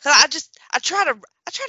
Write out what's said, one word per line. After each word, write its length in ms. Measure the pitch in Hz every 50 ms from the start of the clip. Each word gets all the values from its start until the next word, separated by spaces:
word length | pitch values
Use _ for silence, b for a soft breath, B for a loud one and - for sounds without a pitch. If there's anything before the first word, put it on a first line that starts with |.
| -
'Cause 80 | 285 285
I 140 | 220 294 277
just, 280 | - 320 - _ _ _ _ -
I 60 | - 254
try 280 | - - 359 403 381
to, 120 | 294 226 208 - _ _ _ -
I 60 | -
try 160 | - - 539